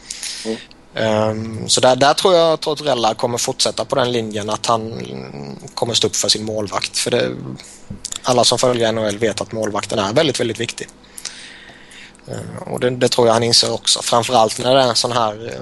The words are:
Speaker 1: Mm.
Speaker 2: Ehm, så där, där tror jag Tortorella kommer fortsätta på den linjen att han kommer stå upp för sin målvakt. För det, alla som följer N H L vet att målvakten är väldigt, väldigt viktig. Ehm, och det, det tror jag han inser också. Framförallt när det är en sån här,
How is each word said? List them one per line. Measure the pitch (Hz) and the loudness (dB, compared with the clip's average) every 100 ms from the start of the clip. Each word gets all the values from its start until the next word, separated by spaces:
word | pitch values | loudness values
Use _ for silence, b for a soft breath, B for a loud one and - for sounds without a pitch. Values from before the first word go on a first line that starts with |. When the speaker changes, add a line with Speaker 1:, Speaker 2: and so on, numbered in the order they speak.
| B B B B 113 | B B B B -8
Speaker 1:
Mm. | 226 B - - - | -8 B -20 -12 -4
Speaker 2:
Ehm, | 110 107 110 110 110 107 117 | 0 2 0 -2 -6 -6 -2
så | - | 2
där, | 127 127 | 4 6
där | 139 | 4
tror | 156 202 | 4 4
jag | 175 165 156 | 6 4 2
Tortorella | 160 143 147 123 110 | -2 -4 -2 0 0
kommer | 113 123 120 | 0 -2 -2
fortsätta | - 127 113 104 110 | -4 -2 -2 -2 -2
på | 143 | 0
den | 123 | 0
linjen | 123 110 104 104 | 0 -2 -4 -4
att | 107 - | -2 0
han | 113 110 64 62 65 65 71 69 69 - | 0 0 -8 -10 -10 -12 -12 -12 -12 -14
kommer | - 117 | -6 -2
stå | 113 104 | 0 0
upp | - | 0
för | 104 | 0
sin | 107 107 | -2 -2
målvakt. | 110 101 98 - - | -4 -4 -4 -4 -4
För | 131 | 0
det, | 120 127 127 131 - B B B - - - | 0 0 -4 -10 -12 B B B -14 -12 -6
alla | - 123 | 0 2
som | 113 123 | 4 2
följer | 127 120 113 | 2 2 0
N | 113 | 0
H | 107 | -2
L | 101 | -2
vet | 110 98 | -2 -2
att | - | -6
målvakten | 110 107 101 - 117 | -4 -4 -4 -4 -2
är | 98 | 0
väldigt, | 127 160 160 | 2 2 0
väldigt | 120 107 | -2 -4
viktig. | 120 - - - - B B B B B B B B B B B - | -6 -8 -12 -16 -20 B B B B B B B B B B B -14
Ehm, | 113 110 - - | -12 -10 -12 -10
och | 127 | -2
det, | 127 | -2
det | 127 123 | 2 2
tror | - 117 | 4 4
jag | |
han | 113 | 6
inser | 117 117 117 | 4 4 2
också. | 113 - - | 0 0 -2
Framförallt | - 120 113 123 110 - | 2 2 4 4 4 2
när | 123 135 | 2 4
det | |
är | 127 | 4
en | 117 | 2
sån | 123 | 0
här, | 120 110 107 117 127 | 0 0 -2 -8 -10